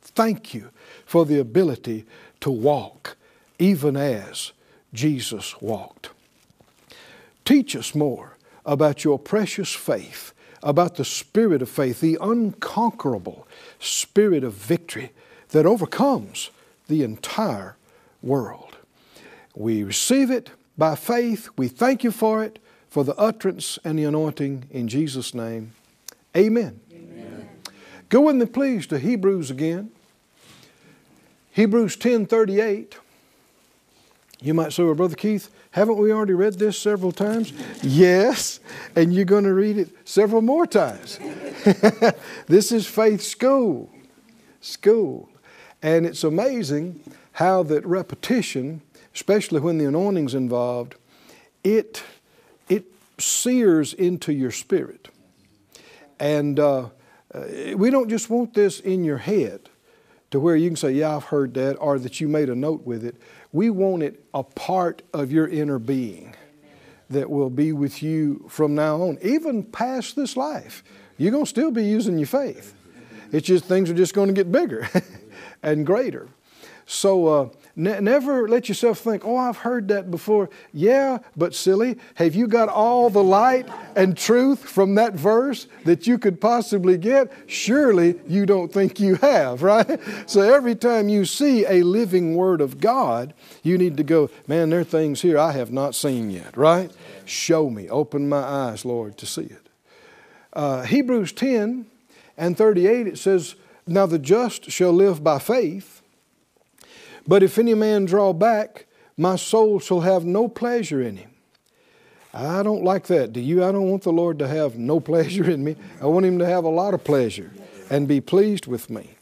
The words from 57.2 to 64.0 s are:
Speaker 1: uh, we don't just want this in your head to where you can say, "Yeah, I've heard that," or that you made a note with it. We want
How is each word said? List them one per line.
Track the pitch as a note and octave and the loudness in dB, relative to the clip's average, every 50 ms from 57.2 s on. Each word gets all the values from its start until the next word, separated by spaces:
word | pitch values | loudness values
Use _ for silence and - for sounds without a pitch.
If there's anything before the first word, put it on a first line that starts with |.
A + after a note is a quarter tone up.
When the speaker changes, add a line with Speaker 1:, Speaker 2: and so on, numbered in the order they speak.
| _ _ - | _ _ -16
Speaker 1:
uh, | - C#3 - - - - - F#3+ | -14 -14 -12 -12 -12 -10 -8 -2
we | G#3 F#3+ A#3+ | 0 2 2
don't | C4 C4+ B3+ A3 | 2 2 0 0
just | A3 A3+ - - | -4 -6 -4 -2
want | A3 A#3+ B3 A#3 - | -2 -2 -2 -2 0
this | G#3 G#3 G3 - - | 2 2 2 0 -4
in | - G3 F#3 F#3 F3 | -6 -4 -2 -2 0
your | D#3+ D3 C3 | -2 -2 -4
head | G#2+ - G#3 G#3 C#3+ G#2 F2+ G2+ _ - _ _ _ _ _ _ _ _ _ _ _ _ - | -4 -2 0 0 0 -2 -4 -12 _ -20 _ _ _ _ _ _ _ _ _ _ _ _ -4
to | C#3 | 0
where | C3+ E3+ E3+ | 2 2 2
you | D#3 E3 F3 | 4 2 0
can | E3+ | -2
say, | D3 - D3 C3 | -2 -4 -2 0
"Yeah, | C#3 D#3 D#3 D3+ | 0 -2 -2 -4
I've | D3 C#3 | -6 -6
heard | - - D3 C#3 C3 A#2+ | -4 -2 -2 -2 -2 -2
that," | C3 C3 C3+ C#3 | -4 -4 -4 -4
or | - - D3+ C#3+ C3+ | -4 -2 -2 -2 -2
that | B2+ B2+ - - | -4 -8 -8 -6
you | D#3+ | -4
made | D3+ D3+ D3+ D3+ B2+ | -2 0 0 0 -2
a | B2 | -2
note | B2 C3+ D3+ D#3+ - - | -4 -4 -4 -4 -6 -6
with | B2 A#2+ A2+ A2 | -8 -8 -8 -8
it. | A#2+ A#2+ _ _ - - - - _ - | -10 -12 _ _ -20 -20 -20 -20 _ -2
We | D3 G3+ A#3 | 0 0 0
want | A3 F#3 G3 G3 F#3+ F3 | 0 0 0 0 0 -2